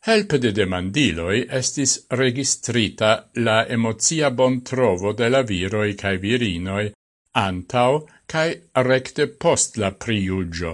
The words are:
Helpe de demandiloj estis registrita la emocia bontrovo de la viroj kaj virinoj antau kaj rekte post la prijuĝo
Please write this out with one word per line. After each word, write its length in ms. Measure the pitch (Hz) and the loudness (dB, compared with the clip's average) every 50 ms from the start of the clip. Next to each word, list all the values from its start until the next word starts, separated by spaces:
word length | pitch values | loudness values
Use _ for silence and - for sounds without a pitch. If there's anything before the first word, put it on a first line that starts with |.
| - | 2
Helpe 340 | - 226 214 208 202 156 135 | 4 2 2 2 2 0 2
de 120 | 120 117 | 2 2
demandiloj 840 | 98 107 98 92 92 90 90 95 98 147 147 107 80 82 82 87 98 117 - - | 2 2 0 0 0 -4 -4 -2 0 0 0 2 0 -2 -2 0 0 0 -2 -2
estis 440 | - 131 123 - - - 139 127 - - _ _ | -4 -4 -4 -4 -4 -2 -2 -2 -2 -4 _ _
registrita 1000 | - 123 135 127 120 135 139 - - - - - 113 120 110 92 - - 113 107 113 107 - _ _ | -2 0 0 0 0 -2 -2 -4 -4 -4 -4 -2 0 0 0 0 0 0 2 2 2 2 0 _ _
la 220 | 120 117 113 110 110 113 | -2 0 2 2 2 2
emocia 640 | - 127 117 113 113 113 - - - 165 160 151 139 | 0 0 -2 0 -2 -2 -2 -2 -2 0 2 0 0
bontrovo 840 | 123 120 131 127 131 123 - - - 127 131 113 92 90 95 101 104 | 2 2 2 2 2 -2 -4 -6 -2 2 2 2 2 2 0 -2 0
de 140 | 104 120 117 | 0 0 2
la 120 | 127 135 | 2 2
viroj 480 | 131 110 101 87 90 98 104 107 107 104 101 | 2 0 -2 -2 -2 -2 -2 0 -2 -2 -2
kaj 180 | 101 - 101 98 | -2 -2 -2 -2
virinoj 680 | 92 98 104 117 127 120 104 87 85 90 95 98 101 104 104 107 _ _ _ _ _ _ _ _ | -2 0 0 0 0 0 -2 -2 -4 -6 -4 -4 -4 -4 -4 -8 _ _ _ _ _ _ _ _
antau 640 | 113 104 95 92 90 90 _ - 123 123 127 139 156 151 - _ _ _ | 0 0 0 -2 -4 -8 _ 0 2 2 4 2 0 -2 -8 _ _ _
kaj 200 | _ - 160 160 165 - - _ _ _ | _ -2 -2 0 -2 -2 -6 _ _ _
rekte 520 | 131 127 127 131 131 131 - - - 147 | 0 2 4 2 2 0 -4 -2 -2 -2
post 500 | 131 - _ - 175 147 - - - - | -2 -2 _ 0 2 2 2 0 -2 -2
la 140 | 110 104 98 | -2 -2 -2
prijuĝo 800 | 95 _ - - 113 104 95 92 95 95 92 85 82 85 87 82 | -2 _ -4 -2 -2 0 0 0 -2 -2 -4 -4 -6 -6 -6 -6